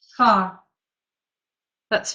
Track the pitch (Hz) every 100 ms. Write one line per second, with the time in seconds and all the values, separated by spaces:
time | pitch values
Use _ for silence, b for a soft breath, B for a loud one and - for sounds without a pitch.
0 | _ - 247 202 - - _ _ _ _
1 | _ _ _ _ _ _ _ _ _ 214
2 | -